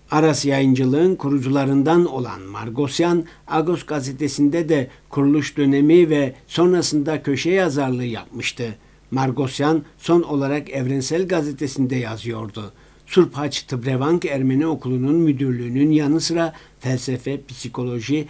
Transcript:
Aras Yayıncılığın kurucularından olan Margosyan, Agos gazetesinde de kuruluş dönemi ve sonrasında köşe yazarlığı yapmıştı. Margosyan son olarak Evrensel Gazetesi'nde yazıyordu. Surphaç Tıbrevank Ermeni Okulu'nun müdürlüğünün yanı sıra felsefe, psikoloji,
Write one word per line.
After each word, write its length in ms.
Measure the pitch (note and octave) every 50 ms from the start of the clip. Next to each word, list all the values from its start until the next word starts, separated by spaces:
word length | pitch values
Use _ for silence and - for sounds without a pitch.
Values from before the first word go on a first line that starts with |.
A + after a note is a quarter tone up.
| _ -
Aras 340 | D3 D3+ D#3 D#3+ D3 - -
Yayıncılığın 720 | C#3 C#3 C#3 C#3 C3+ B2+ B2+ C3+ B2+ C3 D3+ E3+ F#3 F#3
kurucularından 920 | - - C#3 C#3+ C#3+ A#2+ C3 C3+ C#3+ C#3 C3+ C#3 C#3 C3+ D#3 E3 F3 F3
olan 360 | E3 C3 C3 A#2+ A2 F#2+ F#2+ F#2+
Margosyan, 840 | F#2+ G2+ G#2+ A2 A#2+ A2 B2+ C#3+ C3 - - E3+ F3 F3 F3 D#3+ - - - -
Agos 400 | - D3 D#3+ D#3 E3+ F3 C#3+ -
gazetesinde 840 | - D3+ D3 B2+ C3+ C3+ C3 D#3 C#3 - - D3 C#3+ C#3+ E3+ E3+ D#3
de 200 | D#3+ C#3+ B2 - - - _ _
kuruluş 480 | - C#3+ C#3 C#3 D3 D#3 D3 - -
dönemi 540 | D3 C#3+ C3+ C#3 C#3 C#3+ D3+ E3 F3+ F3 D#3
ve 240 | D#3 D3 C#3 B2+ B2 - -
sonrasında 760 | - - D#3+ E3+ F#3 F#3 F3 D#3 - D3 D3+ C#3+ C#3+ D#3 C#3 -
köşe 280 | D3 C#3 B2 - E3
yazarlığı 540 | F#3 F#3+ F#3 E3 C3 D3 C#3 C3 B2+ B2 B2
yapmıştı. 720 | B2 A2 G2+ F2+ - - A#2 - - - - B2 A2+ G#2 - - - _ _ _ _
Margosyan 720 | - C3 C3+ C3 A#2+ B2 C3+ B2+ B2+ - C#3+ D3+ D#3+ D#3 D3 - - -
son 240 | - - E3+ F3 E3+
olarak 480 | - D3+ C#3+ C#3 C3+ C#3+ D3 C#3+ -
Evrensel 580 | - C3+ C3 B2+ C3+ C#3 B2+ - D#3 E3+ F#3+ F3
Gazetesi'nde 680 | F#3 E3 D3 D3 C#3+ C3 D3+ C3 - - C3 B2 C3
yazıyordu. 760 | B2+ B2 A2 A2+ G#2+ G2 A#2 A2+ A2 A2+ G#2+ - A2+ G#2 G2 - - - - - _ _
Surphaç 560 | - - F#3 E3+ C#3 C3 C#3 D3 C#3+ C#3 - -
Tıbrevank 600 | - C#3 B2 A2+ C3+ C3 B2 C3+ D3+ E3+ F3 E3+
Ermeni 420 | E3 C#3+ C3+ C3 C3 C3 C3+ D#3
Okulu'nun 500 | E3 D#3 - - B2+ B2+ B2+ B2+ C#3 D3+
müdürlüğünün 720 | E3+ E3+ D#3 C#3 B2 C#3 C3 B2+ A#2+ A#2+ A#2+ A#2+ C3+ C#3+ D#3
yanı 300 | D#3 D3+ D3+ C#3 D3 D#3+
sıra 320 | D#3 - E3 E3+ E3 D#3+ - - - - _ _
felsefe, 600 | - B2+ C3 B2 - - B2+ B2 - C3+ C#3 C#3+ - -
psikoloji, 760 | B2+ - - B2+ B2+ - B2 B2 A#2+ A#2+ A2 A#2 C#3+ D#3 D3 -